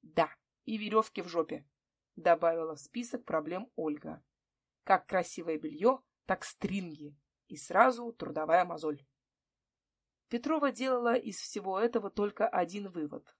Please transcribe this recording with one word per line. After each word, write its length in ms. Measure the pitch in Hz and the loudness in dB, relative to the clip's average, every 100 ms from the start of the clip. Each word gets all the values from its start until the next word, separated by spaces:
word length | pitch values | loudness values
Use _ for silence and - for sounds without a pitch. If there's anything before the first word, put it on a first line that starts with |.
«Да, 280 | - 156 160 - _ _ - | -4 0 0 -2 _ _ -8
и 120 | 220 | -6
веревки 440 | 208 220 214 - | 0 2 2 -4
в 60 | 180 | -4
жопе», 380 | 170 156 151 - _ _ _ _ - | -2 -2 -4 -10 _ _ _ _ -2
добавила 600 | 175 170 170 165 160 151 | 4 4 4 2 -4 -8
в 40 | |
список 440 | - 233 240 247 | -8 -6 -6 -6
проблем 480 | - 160 151 175 220 - | -2 -4 -2 -8 -8 -6
Ольга. 480 | 160 147 160 - _ _ _ _ _ _ - | -4 -4 -8 -14 _ _ _ _ _ _ 2
«Как 220 | 190 - | 2 4
красивое 500 | 190 175 - 170 156 | -2 -2 -6 -4 -4
белье, 460 | 151 151 208 262 _ _ - | -4 2 2 2 _ _ -4
так 180 | 190 | -4
стринги. 760 | - - - 196 175 151 147 147 _ _ _ | -4 -6 -4 -4 -6 -12 -16 -18 _ _ _
И 100 | 190 | -12
сразу 560 | - 180 247 240 240 | 0 8 8 6 -6
трудовая 520 | 233 151 151 156 170 180 | -8 -6 -4 4 4 4
мозоль». 380 | 165 156 147 - _ _ _ _ _ _ _ _ _ _ _ _ | -2 -4 -6 -10 _ _ _ _ _ _ _ _ _ _ _ _
Петрова 420 | 233 262 320 285 | -6 -2 0 0
делала 440 | - 262 247 240 - | 0 0 0 2 0
из 220 | - 190 | -2 -8
всего 420 | - 214 190 190 | -6 -6 -4 0
этого 320 | 233 240 202 | 2 0 -2
только 360 | - 208 - 220 | -2 -2 0 0
один 420 | - 175 196 196 | 2 0 -2 -8
вывод. 460 | 175 147 143 - _ | -8 -8 -8 -14 _